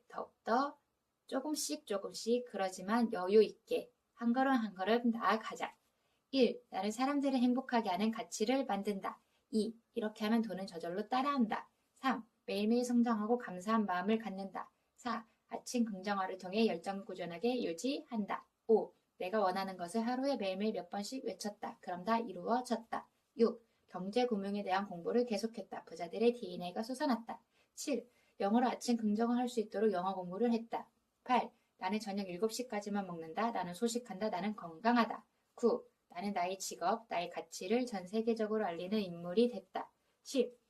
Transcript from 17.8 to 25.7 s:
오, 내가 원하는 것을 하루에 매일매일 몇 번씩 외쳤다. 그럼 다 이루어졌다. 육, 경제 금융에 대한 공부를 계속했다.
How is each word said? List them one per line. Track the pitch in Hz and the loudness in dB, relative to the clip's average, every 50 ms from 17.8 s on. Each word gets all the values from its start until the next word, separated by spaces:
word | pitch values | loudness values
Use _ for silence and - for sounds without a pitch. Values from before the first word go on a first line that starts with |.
| - 262 285 320 - - 247 214 196 - - - - _ _ _ _ | -2 -4 -4 -4 -6 -6 -4 -4 -4 -4 -6 -8 -8 _ _ _ _
오, | - 226 196 180 - - _ _ _ _ | 4 4 4 4 0 -8 _ _ _ _
내가 | - 185 185 208 220 | -8 -6 -2 0 2
원하는 | 196 185 185 190 185 190 190 | 2 2 2 0 -2 -4 -6
것을 | 185 175 170 - 226 226 | -8 -8 -4 -2 -2 -2
하루에 | 233 254 254 262 285 277 | 0 -2 0 0 0 0
매일매일 | 220 202 190 185 190 214 220 - | 0 -2 -2 -2 -2 -2 -2 -2
몇 | 180 175 - | -2 -6 -6
번씩 | - 202 202 - 262 262 - | -6 -8 -6 -6 -8 -8 -8
외쳤다. | 226 185 - - 208 208 - - 220 - - | -8 -8 -6 -8 -8 -8 -8 -10 -12 -12 -10
그럼 | - - 180 175 180 | -8 -8 -8 -4 -2
다 | 220 226 208 | 0 0 0
이루어졌다. | - - 180 180 175 196 226 254 247 - 240 220 - - - - - _ _ _ _ _ _ - | 0 -4 -8 -6 -2 0 0 0 0 -2 -4 -4 -4 -6 -10 -10 -10 _ _ _ _ _ _ 2
육, | 233 202 - - - _ _ _ _ | 2 2 2 -2 -12 _ _ _ _
경제 | _ - 180 180 196 208 247 247 | _ -10 -8 -6 -2 0 2 2
금융에 | 247 220 196 196 202 202 202 202 | 2 2 0 -2 -2 -4 -4 0
대한 | 185 185 196 202 | 0 0 0 0
공부를 | 202 180 170 165 - 202 240 247 | -2 -6 -6 -2 0 2 2 2
계속했다. | 240 208 196 - 220 - 214 - - | 2 0 -2 -2 -4 -6 -8 -12 -10